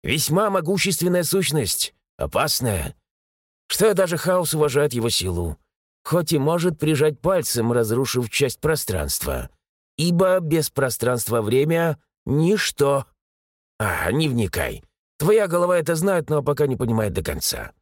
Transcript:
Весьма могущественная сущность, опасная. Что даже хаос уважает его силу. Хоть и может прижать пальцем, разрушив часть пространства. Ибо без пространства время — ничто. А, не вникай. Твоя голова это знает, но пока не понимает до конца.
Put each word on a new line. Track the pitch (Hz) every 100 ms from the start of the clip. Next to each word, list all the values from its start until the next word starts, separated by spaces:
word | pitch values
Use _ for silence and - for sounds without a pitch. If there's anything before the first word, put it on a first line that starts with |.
Весьма | 76 151 147 165 214
могущественная | 190 160 196 196 180 180 180
сущность, | 170 190 156 151 101 - - _ _ -
опасная. | 73 101 151 - 123 95 71 - _ _ _ _ _ _ _
Что | - 214
даже | 196 185 165
хаос | 180 185 165
уважает | 160 147 135 147
его | 123 113
силу. | - 92 87 85 78 _ _ _ _
Хоть | - 165 160
и | 160
может | 143 170 175 151
прижать | 156 147 156 143
пальцем, | 175 185 117 123 113
разрушив | 120 110 110 135 123 117
часть | - 139 -
пространства. | 151 156 - 92 71 - - 65 62 _ _ _ _ -
Ибо | 170 175 185 185
без | 160 160 143
пространства | - 131 - 117 123 - 117
время — | 107 127 151 165 165 151 _ _ -
ничто. | 143 165 208 - - 139 139 - _ _ _ _ _ _ _
А, | 107 80 80
не | 135 156
вникай. | 120 98 - 67 - _ _ _ _
Твоя | 156 220 196
голова | 175 175 180
это | 156 160
знает, | 190 180 -
но | 151
пока | 135 139 143
не | 123
понимает | 123 113 107
до | 92
конца. | 76 73 - - - _